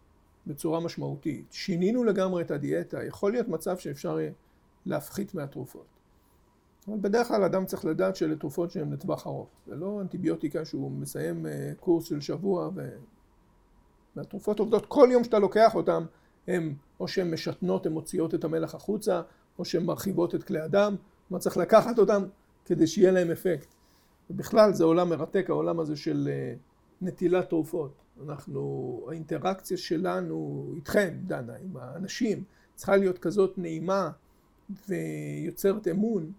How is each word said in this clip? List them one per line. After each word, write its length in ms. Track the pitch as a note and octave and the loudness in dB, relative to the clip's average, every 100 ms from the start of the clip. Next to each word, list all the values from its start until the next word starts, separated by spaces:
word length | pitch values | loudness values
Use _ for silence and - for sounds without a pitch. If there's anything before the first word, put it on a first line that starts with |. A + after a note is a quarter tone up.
| _ _ _ _ - | _ _ _ _ -14
בצורה 320 | C#3+ E3 E3 | -6 -2 -2
משמעותית, 680 | E3+ - C#3+ C#3+ D#3+ C#3 - | -2 -6 -8 -6 -6 -8 -10
שינינו 520 | - - E3+ F#3 B3 | -10 -4 0 2 2
לגמרי 400 | A#3 F#3+ F#3+ F3 | 2 2 0 0
את 80 | E3 | -2
הדיאטה, 520 | D3 C#3+ D#3+ F3 C#3 | -4 -2 -2 -4 -8
יכול 280 | A#2+ - G3+ | -8 -2 0
להיות 160 | B3 A#3 | 0 -2
מצב 300 | D#3+ G3 F3 | -4 -4 -4
שאפשר 420 | D#3+ C#3+ - D#3+ | -6 -6 -4 -4
יהיה 120 | D#3 - _ _ _ _ - | -4 -8 _ _ _ _ -6
להפחית 480 | D3 - - C3+ E3 | -6 -6 -8 -8 -8
מהתרופות. 500 | C#3 D3 C3 - - _ _ _ _ _ _ _ _ _ - | -8 -10 -12 -16 -20 _ _ _ _ _ _ _ _ _ -10
אבל 100 | G#3+ | -4
בדרך 260 | G3+ A3 A#3+ | 0 2 2
כלל 160 | A3+ | 2
אדם 220 | F#3+ F#3+ F#3+ | 2 2 -2
צריך 200 | F#3 E3 | -2 -2
לדעת 300 | D#3 F#3 F#3+ | 0 0 0
שאלה 200 | D#3+ D#3 | -2 -2
תרופות 360 | D3+ C#3+ E3+ | -4 -4 -4
שהן 220 | F#3+ D3 | -4 -6
לטווח 340 | C#3 F#3 D3 E3+ | -4 -4 -6 -6
ארוך. 200 | C3+ - _ - | -10 -10 _ -14
זה 80 | C3+ | -10
לא 260 | F#3 G#3 | -6 -6
אנטיביוטיקה 640 | F#3+ - D#3+ E3 D3+ D#3 D#3+ | -6 -4 -2 -2 -2 -4 -4
שהוא 260 | C#3+ C3+ | -6 -6
מסיים, 540 | C#3 C#3+ C#3+ D#3+ E3+ D#3 | -6 -8 -6 -6 -4 -6
אה, 260 | C#3+ C#3 D3 | -6 -8 -4
קורס 260 | - E3+ - | 2 2 2
של 160 | D3 | -4
שבוע 480 | C#3+ D#3 G3 F3+ D#3+ F#3 | -4 -4 -2 0 -2 -6
ו-, 220 | C3+ A2+ - _ _ _ _ _ _ _ _ _ _ - | -10 -12 -18 _ _ _ _ _ _ _ _ _ _ -14
והתרופות 440 | - G3 - G#3+ | -12 -6 -2 -2
עובדות 260 | A3+ G#3+ - | 2 0 2
כל 240 | C#4+ B3+ | 6 8
יום 120 | B3 | 8
שאתה 160 | A#3 G#3+ | 4 4
לוקח 360 | G3 G#3+ A3 E3+ | 4 6 6 6
אותן, 280 | E3+ E3 E3 - _ _ - | 0 0 -2 -12 _ _ -4
הן 260 | F3+ D#3+ C#3 - - | -2 -2 -6 -12 -10
או 80 | F3+ | -4
שהן 240 | - F3 | -2 -2
משתנות, 520 | D#3 E3+ D#3+ F#3 F#3 E3+ | -2 -4 -4 0 0 0
הן 60 | |
מוציאות 420 | D#3+ D#3 F3+ D#3+ E3 | -4 -4 -2 0 -2
את 80 | |
המלח 320 | E3 D#3+ D#3 D#3 | -2 -2 -4 -6
החוצה, 460 | - G#3+ G#3+ F3 - _ _ - | -4 -2 0 -2 -4 _ _ -10
או 60 | F3+ | -2
שהן 200 | E3+ E3+ | 0 0
מרחיבות 500 | D#3 G3 F3 E3+ E3+ | -2 -2 0 0 0
את 80 | |
כלי 160 | - D#3+ | -4 -4
הדם. 360 | D#3 G3 G#3 G3+ - _ - | 2 4 4 2 -8 _ -10
כלומר, 120 | F3+ | -4
צריך 160 | F3+ F3+ | -2 0
לקחת 420 | E3+ A3 A#3+ A#3 | 6 8 8 6
אותן 240 | G3 G3+ F#3+ - _ _ - | 6 6 0 -8 _ _ -2
כדי 220 | E3 D#3 | 4 4
שיהיה 240 | - F#3 | 6 6
להם 200 | F#3 E3+ | 6 2
אפקט. 360 | D#3+ F#3 D3+ - _ _ _ _ _ - | 0 0 -2 -4 _ _ _ _ _ -12
ובכלל, 440 | - - A#3 G#3+ | -10 4 8 8
זה 100 | F3 | 8
עולם 260 | E3 E3 F3+ | 6 6 4
מרתק, 360 | D#3 D#3+ G3 E3+ | 0 0 0 2
העולם 300 | D3+ E3 E3+ | 0 0 0
הזה 160 | D#3 D3 | -2 -4
של, 340 | E3 D3 C#3+ | -2 -2 -2
אה, 220 | C#3 C3 A#2+ - _ _ _ | -2 -6 -8 -14 _ _ _
נטילת 480 | F#3 E3+ F3 F3+ F3 | -8 -2 2 2 2
תרופות. 420 | E3 D#3 E3+ C#3+ - _ - D3 | -2 -2 -4 -6 -10 _ -16 -12
אנחנו, 360 | C#3+ - C#3 C#3 C3+ C3 B2 B2 | -12 -8 -6 -6 -6 -6 -8 -10
האינטראקציה 680 | E3 D#3 D#3+ F#3 F#3+ - F3+ | -10 -6 -4 -2 -4 -4 -6
שלנו 880 | - D#3 D3+ F3+ E3+ D#3+ D3+ C#3+ C#3 C#3+ | -2 -2 -2 -2 -4 -6 -6 -8 -8 -10
איתכם, 380 | - G#3 G3+ G3 F#3 | 0 2 2 -2 -6
דנה, 260 | D3 A#2 - | -6 -8 -12
עם 220 | F#3+ C#3+ | -12 -12
האנשים, 640 | B2+ C3 F#3+ - A#3 F#3+ F#3+ _ _ - | -12 -10 -10 -4 -2 -2 -6 _ _ -10
צריכה 200 | - G3 | 2 4
להיות 220 | G3 F3+ | 4 0
כזאת 380 | E3+ G#3 F#3+ F#3+ | 0 2 2 0
נעימה 540 | E3+ D#3+ E3 G3 E3+ - _ _ _ _ - G3 - | -6 -4 -2 0 -2 -6 _ _ _ _ -16 -14 -6
ויוצרת 1000 | E3+ D#3+ D#3 D3 D3 D3+ - G3 G#3 F#3 | -4 -4 -6 -8 -6 -8 0 0 0 0
אמון 440 | F3 A3 G#3 D#3 | 0 0 0 -4